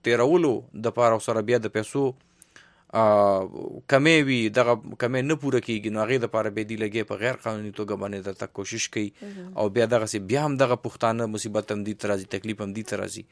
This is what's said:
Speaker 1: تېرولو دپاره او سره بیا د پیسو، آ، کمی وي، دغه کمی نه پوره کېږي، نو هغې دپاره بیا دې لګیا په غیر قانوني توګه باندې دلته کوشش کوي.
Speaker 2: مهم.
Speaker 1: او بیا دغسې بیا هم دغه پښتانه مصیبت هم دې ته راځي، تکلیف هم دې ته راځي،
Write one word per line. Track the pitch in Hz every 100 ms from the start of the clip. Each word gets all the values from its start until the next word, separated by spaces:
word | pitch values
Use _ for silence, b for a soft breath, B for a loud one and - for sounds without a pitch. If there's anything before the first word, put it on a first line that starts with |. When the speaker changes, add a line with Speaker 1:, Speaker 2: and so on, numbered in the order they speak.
Speaker 1:
تېرولو | - 117 123 180 160 110 120 -
دپاره | 113 110 117
او | 110
سره | - 113
بیا | 107 120
د | 110
پیسو، | 107 107 139 135 131 b b b b b b _
آ، | 110 110 104 101 98 95 - - - -
کمی | 135 151 160
وي، | 139 127 110
دغه | 113 120 120 - -
کمی | 120 131
نه | 135 156
پوره | 139 127
کېږي، | - 113 107
نو | 107 110
هغې | 131
دپاره | 113 110 107
بیا | 104
دې | 107 113
لګیا | 107 110
په | 104 101
غیر | 113
قانوني | 123 113 110 104
توګه | 101 104 101
باندې | 101 101
دلته | 98 95 107
کوشش | - 98 113 -
کوي. | - 104 -
Speaker 2:
مهم. | 202 202 180 185
Speaker 1:
او | 107
بیا | 104 113
دغسې | 120 110 107
بیا | 95 131 151
هم | 135
دغه | 131 123
پښتانه | 113 - 117 113
مصیبت | 113 107 113 104 104
هم | 104
دې | 101
ته | 104 104
راځي، | 101 95
تکلیف | 104 110 104
هم | 101
دې | 101
ته | 107 101
راځي، | 101 - -